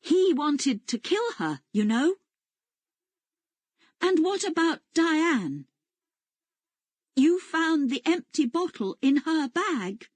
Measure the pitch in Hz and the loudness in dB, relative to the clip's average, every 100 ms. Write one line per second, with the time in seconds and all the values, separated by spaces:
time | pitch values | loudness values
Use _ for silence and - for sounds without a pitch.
0 | - 349 381 277 294 294 277 214 - 233 | 2 2 4 2 0 0 0 -2 -4 -8
1 | - 403 466 - 160 143 _ 202 208 226 | -2 -2 -2 -4 -6 -6 _ -2 0 2
2 | 302 392 _ _ _ _ _ _ _ _ | 0 -2 _ _ _ _ _ _ _ _
3 | _ _ _ _ _ _ _ _ _ _ | _ _ _ _ _ _ _ _ _ _
4 | 359 359 330 392 403 330 330 302 _ - | 2 2 2 0 -2 0 0 -2 _ 0
5 | 330 311 339 269 165 143 135 _ _ _ | 2 2 2 0 -2 -8 -12 _ _ _
6 | _ _ _ _ _ _ _ _ _ _ | _ _ _ _ _ _ _ _ _ _
7 | _ - 294 359 - 320 320 320 269 277 | _ -2 0 0 -4 -2 0 0 0 -2
8 | - 349 - - 262 330 359 - 190 - | -2 -2 -2 -2 -2 0 -4 -4 -6 0
9 | 269 285 302 320 277 339 415 294 185 208 | 2 2 2 -2 0 -2 -2 -2 -4 -10
10 | - | -16